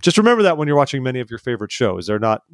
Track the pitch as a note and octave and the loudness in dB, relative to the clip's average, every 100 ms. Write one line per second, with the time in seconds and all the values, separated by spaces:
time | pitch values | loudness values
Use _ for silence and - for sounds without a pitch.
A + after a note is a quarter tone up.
0 | - E3+ G#3+ A#3+ G3+ D#3+ D3+ D3 C#3 C#3 | 0 4 4 4 2 0 0 2 0 -2
1 | B2+ B2+ A#2+ A#2 - A#2 G#2 - A#2 F2+ | -4 -6 -8 -10 -6 -6 -6 -2 -2 -2
2 | F2 G#2+ A2 A2 _ | -4 -2 0 -2 _